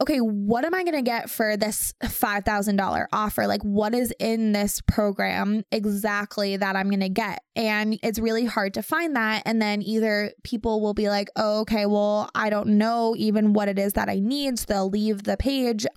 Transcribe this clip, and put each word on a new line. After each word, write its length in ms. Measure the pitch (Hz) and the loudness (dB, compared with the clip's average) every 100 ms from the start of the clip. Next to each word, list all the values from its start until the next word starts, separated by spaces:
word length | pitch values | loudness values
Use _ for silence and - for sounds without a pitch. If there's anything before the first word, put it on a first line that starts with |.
"Okay, 180 | 269 294 | 0 2
what 460 | 226 208 202 233 311 | 2 0 2 2 2
am 100 | 370 | 0
I 80 | |
gonna 180 | 349 302 | 0 0
get 300 | 247 233 226 | 0 -2 -4
for 260 | - 220 208 | -2 0 0
this 380 | 214 - - - 233 | 0 -2 -6 -4 -4
five 360 | - 220 202 196 | 0 0 0 0
thousand 300 | 208 208 196 | 0 2 2
dollar 320 | 190 80 - | 2 0 -2
offer? 340 | 208 214 - 202 | -2 -2 0 0
Like, 160 | 202 | 0
what 320 | 208 202 208 247 | 0 0 2 0
is 180 | 240 - | -2 -2
in 320 | 220 226 220 | -2 0 2
this 300 | 208 208 - - | 2 0 0 0
program 760 | - 208 196 190 185 196 214 - | 2 0 0 -2 0 0 -2 -2
exactly 840 | 226 208 202 208 208 208 - 196 196 | -2 -2 -2 -2 -2 -4 -4 -2 0
that 180 | 196 190 | 0 0
I'm 160 | 196 | 0
gonna 180 | 196 190 | 0 0
get?" 360 | 190 208 170 - - | 0 -2 -6 -8 -4
And 460 | 220 214 214 220 | 0 0 0 0
it's 160 | 226 220 | -2 -2
really 280 | 226 226 233 | 0 0 0
hard 280 | 214 196 220 | 0 -2 -4
to 80 | |
find 320 | 208 311 339 262 | -4 -2 0 0
that. 300 | 220 214 - | 0 -2 0
And 160 | 226 | 0
then 180 | 214 208 | 0 0
either 520 | 185 220 220 208 208 - | -2 0 2 0 -2 -6
people 380 | - 226 226 214 | -8 -4 -2 0
will 120 | 214 | 0
be 160 | 208 208 | 0 0
like, 220 | 202 202 - | 0 -2 -2
"Oh, 240 | 214 214 | 0 0
okay, 260 | 220 214 208 | 0 0 2
well, 440 | 208 208 208 - - | 2 2 0 -2 -2
I 160 | 214 | -2
don't 280 | 208 214 208 | 0 2 4
know 360 | 220 233 226 226 | 4 2 0 0
even 360 | 214 214 214 | 0 2 4
what 160 | 208 202 | 4 2
it 100 | 196 | 0
is 140 | 202 | 0
that 160 | 214 202 | 0 -2
I 100 | 196 | 0
need." 400 | 208 285 277 240 | 0 0 -2 -4
So 60 | - | -2
they'll 240 | 202 190 | 0 0
leave 320 | 208 214 202 | 0 0 0
the 140 | 208 196 | -2 -2
page, 500 | 262 277 247 214 - | 0 0 0 0 -4